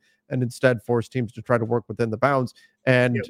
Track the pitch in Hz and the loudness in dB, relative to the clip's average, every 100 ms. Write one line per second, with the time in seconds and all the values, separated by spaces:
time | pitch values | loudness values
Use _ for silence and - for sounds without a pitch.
0 | _ _ - 131 123 - 131 117 - 120 | _ _ -8 -4 -4 0 0 2 -2 -2
1 | 113 131 113 - - 120 110 120 - 107 | -2 -6 -6 -8 0 0 0 -4 -4 -4
2 | 117 107 135 139 123 - _ _ - 127 | -4 0 0 0 -2 -8 _ _ 2 4
3 | 123 117 - | 4 0 -4